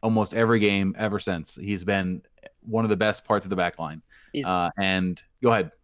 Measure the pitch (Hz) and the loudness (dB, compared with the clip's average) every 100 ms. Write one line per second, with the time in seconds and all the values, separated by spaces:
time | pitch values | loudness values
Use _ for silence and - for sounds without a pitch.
0 | 113 110 104 113 113 117 104 98 95 - | 2 0 0 2 4 4 4 4 0 -2
1 | 107 98 - 87 78 - 98 101 85 98 | -2 -2 -4 -4 -6 -12 -6 -4 0 0
2 | 92 92 _ _ - _ - 110 113 101 | 0 -6 _ _ -20 _ -4 -2 0 2
3 | 107 98 - 104 92 95 87 - 80 78 | 2 0 0 -2 0 -2 -2 -2 -10 -10
4 | _ - _ - 92 92 85 90 95 95 | _ -20 _ -8 -2 0 0 -2 0 0
5 | 92 87 _ _ 123 113 85 _ | -2 -4 _ _ 2 2 0 _